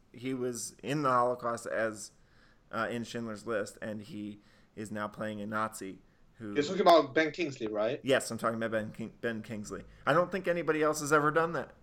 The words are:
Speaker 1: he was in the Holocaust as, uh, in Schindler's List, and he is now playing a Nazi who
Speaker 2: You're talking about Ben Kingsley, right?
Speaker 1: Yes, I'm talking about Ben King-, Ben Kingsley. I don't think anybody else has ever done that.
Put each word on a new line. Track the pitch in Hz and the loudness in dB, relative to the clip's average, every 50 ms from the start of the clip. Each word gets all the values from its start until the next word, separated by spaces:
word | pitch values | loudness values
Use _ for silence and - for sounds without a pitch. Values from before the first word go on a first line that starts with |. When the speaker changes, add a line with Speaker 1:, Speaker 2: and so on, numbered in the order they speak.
| _ _ | _ _
Speaker 1:
he | - 117 120 131 135 | -16 -8 -6 -4 -2
was | 127 123 127 120 117 - - - - | -2 -2 -2 -2 -4 -8 -10 -10 -8
in | - 110 139 156 | -4 -2 0 2
the | 147 131 | 2 4
Holocaust | 127 123 120 123 123 123 - 120 117 113 - | 4 6 4 4 2 0 -2 -4 -4 -4 -4
as, | - - 98 113 110 107 104 90 - - _ - _ _ - - - _ _ _ _ | -2 -2 0 0 0 -2 -6 -10 -14 -16 _ -20 _ _ -20 -20 -20 _ _ _ _
uh, | - 113 110 95 | -4 -4 -2 -2
in | 117 120 113 | -2 -4 -6
Schindler's | 107 - 117 117 113 107 101 92 | -6 -6 -6 -6 -6 -8 -8 -6
List, | 113 117 101 104 - - - | -2 -2 -2 -2 -4 -6 -10
and | - 110 107 107 | -8 -8 -8 -8
he | 104 104 - 104 104 104 104 104 - - - - _ _ _ | -10 -10 -10 -10 -8 -10 -10 -12 -18 -20 -20 -20 _ _ _
is | - 110 98 | -12 -10 -8
now | 104 107 104 | -6 -6 -6
playing | 104 - - 113 107 107 104 | -6 -6 -6 -6 -6 -6 -6
a | 101 | -6
Nazi | 104 110 107 110 110 - - 98 95 90 - - _ _ _ - _ _ - | -4 -2 -2 -2 -2 -4 -8 -10 -10 -12 -14 -18 _ _ _ -20 _ _ -12
who | 113 104 101 | -10 -4 -2
Speaker 2:
You're | 143 143 | 0 0
talking | 156 190 180 | 0 0 4
about | 208 175 170 160 143 135 127 | 8 8 8 8 8 4 2
Ben | 160 160 151 | 0 0 0
Kingsley, | - - 170 147 135 - 117 107 | 0 -4 -4 -4 -4 -6 -6 -4
right? | 107 104 107 113 135 - | -2 0 0 0 -2 -2
Speaker 1:
Yes, | - 127 131 117 - - | 2 2 4 4 2 0
I'm | 120 110 | -4 -2
talking | - 117 117 | -2 -2 0
about | 113 117 110 | 0 -2 -2
Ben | 113 110 107 107 | -2 -2 -2 -4
King-, | - - 117 101 - - | -8 -10 -10 -12 -8 -6
Ben | - 117 117 107 | -4 -4 -4 -4
Kingsley. | 107 - 117 104 104 - 98 85 - - - - - | -6 -8 -8 -10 -8 -8 -10 -10 -12 -14 -20 -4 0
I | - | 2
don't | 143 170 180 175 | 4 4 4 2
think | 202 190 185 175 | 0 -2 0 0
anybody | 175 175 160 151 156 156 | 0 2 0 0 2 4
else | 156 151 151 151 | 4 2 2 2
has | 147 139 | 2 4
ever | 156 151 147 151 | 4 6 6 6
done | 151 165 165 170 | 4 4 2 2
that. | 165 139 - - - - | 0 -4 -6 -6 -10 -18